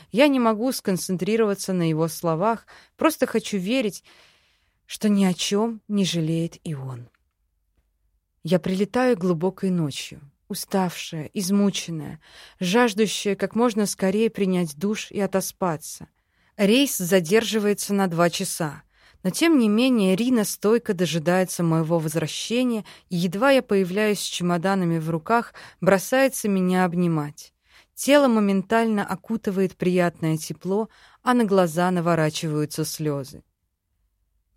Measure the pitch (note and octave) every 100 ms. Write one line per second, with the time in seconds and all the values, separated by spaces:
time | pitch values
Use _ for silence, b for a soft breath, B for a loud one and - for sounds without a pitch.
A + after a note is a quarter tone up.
0 | B G3 D4 C4+ A#3 G#3+ B3+ A#3+ - F3+
1 | - F#3 F#3 A3 A3 G3 - F#3 E3 D#3
2 | E3 D#3 E3+ D#3+ G#3 A3+ - B B _
3 | D#4+ D4+ B3+ A3+ - G3+ F3+ C4 A3 -
4 | b b b b b b b b _ -
5 | G#3+ G3+ G3 F3+ - G3+ A3+ A3 - G#3
6 | F3+ E3+ D#3 E3 E3+ - - C#3+ C3 B2
7 | A#2+ _ _ _ _ _ _ _ _ _
8 | _ _ _ _ D#3 F3+ F#3 F#3 G3+ B3
9 | B3+ A#3 F3+ E3 F#3 F#3 F#3+ F3+ D3+ -
10 | - - C#3+ _ _ G3+ - G3 F3+ -
11 | - E3 D3 - F3+ G3+ G3+ - - E3
12 | C#3+ D#3 B B B B F3+ G#3+ B3 F#3+
13 | G#3+ - G#3 G3 G3 A3 A#3+ G#3 G3+ -
14 | F#3+ G3+ A3+ A3 G3 F3+ E3+ D3 G3 G#3+
15 | - - F#3+ F#3+ F#3 - F#3 D3+ - -
16 | - _ _ _ _ - G3 A#3+ C#4 -
17 | F3+ F#3+ D#3+ G#3+ A3 G#3+ G#3 G3+ - G3+
18 | F#3+ E3 E3+ - F#3+ - D#3 D3+ - b
19 | b b F#3 - E4 D#4 A3 G#3 C4 A#3+
20 | F#3+ F#3 A#3+ B3 G3+ - G3+ A#3 - F3
21 | F3+ E3 D#3 F3+ F#3 - E3+ D#3+ D#3 E3+
22 | D#3 D#3+ D#3 - - A#3 B3+ A3+ B B
23 | B F3+ F3+ F#3+ C4+ C4+ B3 G3+ F#3 F#3+
24 | G#3+ G#3 - - F3 F3 F#3 G3 F3 E3
25 | D#3+ E3 D#3+ A#3 A3+ B B B F3 G3
26 | - C4 C4+ C4 G#3+ F#3+ F3+ F#3 F#3 E3+
27 | F3 D#3+ D3 - - _ b b b -
28 | - C#4+ C4+ A3 G3+ G3 F#3 A3+ A3+ G#3
29 | G3 F#3+ - A3 - F#3+ F#3+ - F3+ F3+
30 | F3 E3 D#3+ D#3+ D#3 D#3 F3+ G3 A3 b
31 | b b - B3 A3 F#3+ F3 D#3 F3+ F3+
32 | E3 E3 D#3 D#3 E3 D3+ D3+ - D#3 -
33 | D3+ C#3+ C3+ C#3 - _ _ _ _ _
34 | _ _ _ _ _